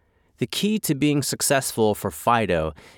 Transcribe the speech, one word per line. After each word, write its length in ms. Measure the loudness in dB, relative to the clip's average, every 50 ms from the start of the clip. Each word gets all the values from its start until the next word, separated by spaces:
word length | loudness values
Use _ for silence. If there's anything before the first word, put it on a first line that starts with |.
| _ _ _ _ _ _ _ _
"The 80 | -8
key 320 | -6 -4 -2 -2 0 0 0
to 140 | 0 -2 0
being 300 | 0 2 2 2 0 0
successful 720 | -2 -4 -2 0 0 0 0 0 -2 0 2 2 2 2
for 160 | 0 -4 -6
fido 600 | -6 -2 0 2 2 2 2 2 0 0 0 -2 -6 -8 -16 -20 -20